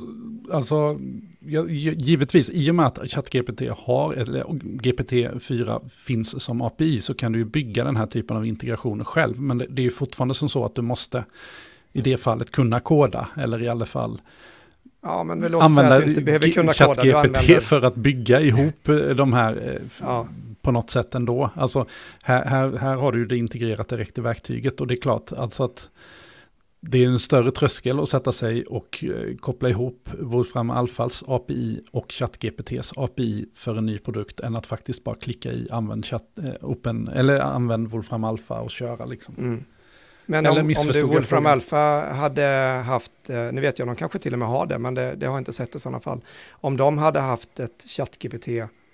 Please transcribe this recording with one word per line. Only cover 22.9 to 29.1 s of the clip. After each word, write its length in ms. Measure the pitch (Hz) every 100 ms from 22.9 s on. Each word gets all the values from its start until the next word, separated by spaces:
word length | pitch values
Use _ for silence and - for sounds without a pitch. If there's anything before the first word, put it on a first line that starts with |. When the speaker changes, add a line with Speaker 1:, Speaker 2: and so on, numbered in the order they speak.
| 131
Speaker 1:
har 160 | 139
du 140 | 117 113
det 120 | 123
integrerat 500 | 117 117 117 107 104
direkt 300 | 117 104 -
i 40 |
verktyget, 600 | 117 117 - 117 127 -
och 60 | 127
det 60 |
är 80 | 123
klart, 300 | 139 110 -
alltså 320 | - 120 -
att 260 | 123 - - _ - - - - _ _ _ _ -
det 180 | 127
är 40 | 123
en 120 | 123
större 320 | - 139 117
tröskel 480 | - 147 - 123 135
att 100 | 147
sätta 220 | 135 127
sig 340 | - 117 117 -
och, 380 | 117 - -
eh, 320 | -